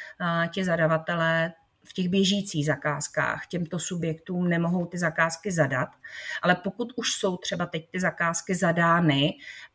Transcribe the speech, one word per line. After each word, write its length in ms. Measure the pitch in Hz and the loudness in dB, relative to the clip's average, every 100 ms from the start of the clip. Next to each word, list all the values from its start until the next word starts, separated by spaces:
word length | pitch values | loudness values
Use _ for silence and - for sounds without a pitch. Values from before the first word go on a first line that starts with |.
| - - | -16 -6
eh, 260 | 180 170 165 | -2 0 0
ti 160 | 190 | 0
zadavatelé 880 | 185 165 160 160 160 170 165 165 165 - _ _ | 0 2 2 2 0 0 2 2 0 -4 _ _
v 100 | - | -10
těch 160 | - 180 | -4 0
běžících 560 | 196 190 202 196 156 147 | 4 4 2 0 0 0
zakázkách 840 | 135 151 147 - - 131 - - | 0 -2 -4 -4 -2 -2 -4 -6
těmto 320 | 175 170 175 | -6 -4 -4
subjektům 720 | - 175 165 160 - 175 180 | -4 -2 -2 -4 -4 -2 2
nemohou 360 | 170 170 180 175 | 2 2 0 -2
ty 120 | 180 | -2
zakázky 540 | 170 160 165 - 208 | -2 0 0 0 -2
zadat. 380 | 170 135 131 147 - - - - - | 0 2 0 -4 -8 -18 -14 -10 -2
Ale 140 | 175 180 | 2 2
pokud 380 | 196 - 240 - | 0 -6 -6 -4
už 180 | 240 | -4
jsou 240 | - 196 180 | 0 0 -2
třeba 280 | - 170 170 | -4 -4 -4
teď 240 | 165 - | -6 -6
ty 80 | 185 | -4
zakázky 560 | 180 - 170 170 - 180 | -2 0 -2 -2 -2 0
zadány 760 | 180 170 170 170 170 139 147 - - - - | 2 4 4 6 6 6 2 0 -12 -18 -16